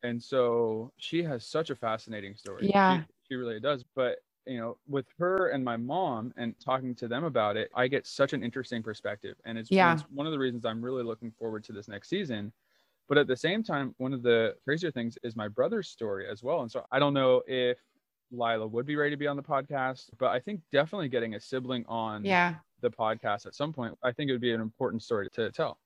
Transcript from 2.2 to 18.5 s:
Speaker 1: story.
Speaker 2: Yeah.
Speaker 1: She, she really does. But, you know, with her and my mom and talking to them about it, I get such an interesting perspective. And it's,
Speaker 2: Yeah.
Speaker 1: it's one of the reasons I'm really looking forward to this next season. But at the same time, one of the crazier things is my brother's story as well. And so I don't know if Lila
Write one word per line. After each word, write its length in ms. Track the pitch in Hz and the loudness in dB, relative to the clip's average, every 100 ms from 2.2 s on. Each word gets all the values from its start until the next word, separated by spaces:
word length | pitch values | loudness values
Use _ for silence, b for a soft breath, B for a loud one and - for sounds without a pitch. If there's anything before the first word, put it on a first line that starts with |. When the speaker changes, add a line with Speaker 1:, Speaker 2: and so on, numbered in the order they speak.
| 98 | -10
Speaker 1:
story. 360 | 104 - 95 196 | -12 -12 -4 2
Speaker 2:
Yeah. 280 | 196 190 185 | 6 6 4
Speaker 1:
She, 40 | 160 _ _ | 0 _ _
she 60 | 131 | -6
really 240 | 120 110 | -4 -2
does. 240 | 127 143 123 | -2 -2 -4
But, 240 | - 127 104 _ _ - | 0 0 0 _ _ -10
you 120 | 127 | -6
know, 180 | 113 - - | -6 -8 -4
with 200 | 139 131 _ | -4 -4 _
her 300 | 175 190 180 | 0 2 2
and 140 | 139 | 0
my 120 | 127 117 | 0 -2
mom 540 | 120 160 185 117 120 - | -2 0 0 -2 -4 -6
and 220 | 117 110 | -6 -6
talking 340 | - 131 127 123 | 0 0 0 -4
to 120 | 120 | -4
them 160 | 117 | -2
about 320 | 160 123 107 104 | 0 2 2 2
it, 140 | 107 | -2
I 140 | - 127 | 0 2
get 180 | 135 - | 2 -2
such 260 | - 139 | 0 2
an 80 | 143 | 2
interesting 400 | 113 135 127 120 | -2 -4 -6 -6
perspective. 540 | 113 107 101 104 104 - - | -6 -6 -6 -6 -10 -12 -10
And 100 | 113 | -10
it's, 120 | 113 | 2
Speaker 2:
Yeah. 240 | 190 175 | 6 6
Speaker 1:
it's 80 | 165 147 | 4 -2
one 160 | 139 151 | -6 -4
of 60 | |
the 60 | 151 | 0
reasons 260 | 131 120 113 | 0 0 -4
I'm 160 | 110 | -4
really 200 | 120 131 | -4 -4
looking 280 | 117 110 117 | -4 -6 -10
forward 340 | 110 117 107 | -8 -6 -6
to 80 | 107 | -8
this 160 | 101 101 | -12 -10
next 200 | 101 - | -12 -6
season. 440 | 185 180 110 104 - _ _ _ _ _ | -4 -2 -4 -6 -12 _ _ _ _ _
But 100 | 143 | 4
at 80 | 135 | 4
the 100 | 127 | 2
same 260 | 156 202 | 0 0
time, 320 | 220 151 135 - | 0 -2 -4 -6
one 140 | 131 | -6
of 80 | 135 | 0
the 340 | 120 117 110 - | 4 6 4 0
crazier 260 | - 151 175 | -2 -2 -2
things 280 | 127 117 113 | -2 -4 -4
is 140 | 120 113 | -8 -6
my 120 | 104 | -6
brother's 400 | 101 156 220 185 | 0 0 0 -6
story 380 | - 110 98 95 | -6 -4 -4 -6
as 140 | 107 | -8
well. 200 | 120 165 | -4 -2
And 80 | 120 | -2
so 160 | 123 - | -8 -2
I 80 | 131 | 4
don't 160 | 143 | 4
know 280 | 139 131 127 - | 6 6 6 4
if 320 | 127 123 123 _ _ _ _ _ | 0 2 0 _ _ _ _ _
Lila 360 | 123 117 | -2 0